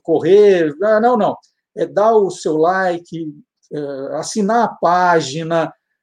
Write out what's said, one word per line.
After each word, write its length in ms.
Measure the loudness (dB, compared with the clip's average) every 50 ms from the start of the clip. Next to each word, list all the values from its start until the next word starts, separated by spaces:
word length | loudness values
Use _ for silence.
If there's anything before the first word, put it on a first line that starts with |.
| -4
correr, 680 | -2 -2 0 2 4 6 6 6 6 4 4 2 -2 -2 -2 -2
ah, 160 | 0 0 2
não, 160 | 2 2 2
não. 200 | 0 0 -2 -4 -6 _ _ _ _ _ _ -8
É 80 | -8 -6
dar 300 | -4 -2 0 2 2 4
o 160 | 2 2 0
seu 260 | -4 -6 -6 -4 -2
like, 720 | 0 0 0 0 0 -2 -2 -4 -6 -10 -12 -12 -12 -12 -12 -14 -18 -20 _ _ _ _ -14
é, 80 | -12 -10 -10 -10 -10 -10 -10 -10 -8 -10
assinar 460 | -10 -8 -6 -4 -2 0 0 0 0
a 40 | -2
página, 1040 | -4 -2 0 0 2 2 2 2 2 2 0 -2 -8 -8 -6 -4 -2 -2 -2 -4 -8 _ _ _ _ _